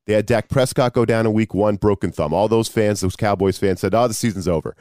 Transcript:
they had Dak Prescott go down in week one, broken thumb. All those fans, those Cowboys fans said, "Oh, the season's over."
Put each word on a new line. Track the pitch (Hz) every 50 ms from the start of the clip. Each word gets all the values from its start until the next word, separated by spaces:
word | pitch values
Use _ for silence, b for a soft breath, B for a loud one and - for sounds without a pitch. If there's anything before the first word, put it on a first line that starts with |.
| _
they | - 107
had | 107 107
Dak | 104 120 110 - -
Prescott | - 135 127 - - - 127 123 -
go | 127 117
down | 110 117 113 113
in | 110 107
week | 110 110 -
one, | - 92 104 104 104
broken | 98 - 104 101 - - 87
thumb. | - - 80 73
All | 78 92 104 110
those | 113 113 113 -
fans, | - 117 107 104 107 95
those | 95 92 -
Cowboys | - 113 104 101 90 98 98 95 -
fans | 101 98 92 -
said, | - 98 95
"Oh, | 113 123 120
the | 107
season's | - - 117 92 95 82 90
over." | 85 78 - - - b